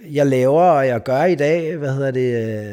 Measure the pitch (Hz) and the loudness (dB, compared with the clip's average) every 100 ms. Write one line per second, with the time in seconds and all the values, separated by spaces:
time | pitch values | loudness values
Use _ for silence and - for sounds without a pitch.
0 | 165 143 143 131 127 151 180 151 135 117 | -6 0 2 2 2 4 4 4 2 -2
1 | 135 131 175 160 147 170 156 165 143 135 | -2 0 0 0 0 0 -2 -6 -6 -4
2 | 139 127 127 117 110 107 107 | -4 -2 -2 -2 -4 -6 -10